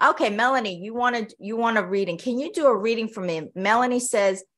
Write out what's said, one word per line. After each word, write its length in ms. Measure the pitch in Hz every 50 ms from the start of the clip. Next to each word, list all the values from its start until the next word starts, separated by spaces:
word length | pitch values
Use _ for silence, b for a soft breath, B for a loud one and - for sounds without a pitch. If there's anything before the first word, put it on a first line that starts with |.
| -
okay, 280 | 285 311 320 320 220
Melanie, 480 | 202 208 233 254 269 262 226 208 180 170 180
you 120 | 214 226
wanna, 320 | 240 240 247 240 233 220 214 - -
you 200 | - 202 226 226
want 180 | 233 233 226
a 100 | 214 190
reading. 300 | 175 190 196 196 175 175
Can 220 | 170 - 254 240 240
you 120 | 285 330
do 160 | 427 349 311
a 100 | 277 233
reading 320 | 196 196 226 226 233 226 220
for 120 | 220 220
me? 300 | 185 180 165 160 156 151 -
Melanie 460 | 180 190 196 220 233 247 247 247 247
says, 420 | 247 - - 208 202 196 190 190 - - _